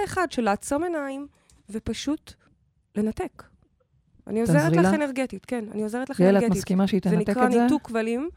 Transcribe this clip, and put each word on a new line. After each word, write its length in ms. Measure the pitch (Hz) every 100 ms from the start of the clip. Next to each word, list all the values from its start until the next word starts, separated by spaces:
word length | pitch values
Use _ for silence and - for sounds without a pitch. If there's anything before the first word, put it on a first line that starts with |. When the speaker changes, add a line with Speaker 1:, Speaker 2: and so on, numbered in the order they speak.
Speaker 1:
אחד 220 | 392 381 339
של 100 | -
לעצום 420 | 214 208 - 285
עיניים, 420 | 349 320 277 269 285 _ _ _ -
ופשוט 600 | 220 - 220 - 311 - - _ _ _ _ _ 208
לנתק. 460 | 214 226 370 - - _ _ _ _ _ _ _ -
אני 140 | 208
עוזרת 160 | 233 294
Speaker 2:
תעזרי 140 | 320 165
Speaker 1:
לך 60 |
Speaker 2:
לה. 100 | 185
Speaker 1:
אנרגטית, 500 | 302 294 254 254 196 -
כן, 180 | 247 214
אני 100 | 208
עוזרת 280 | 214 240 262
לך 100 | 269
Speaker 2:
יעל, 100 | 185
את 40 |
Speaker 1:
אנרגטית. 220 | 196 233 185
Speaker 2:
מסכימה 280 | - 185 196
שהיא 140 | 190
Speaker 1:
זה 60 | 185
Speaker 2:
תנתק 180 | 175 214
Speaker 1:
נקרא 160 | 226 247
Speaker 2:
את 60 |
זה? 100 | 233
Speaker 1:
ניתוק 200 | 240 294
כבלים, 460 | - 226 220 240 330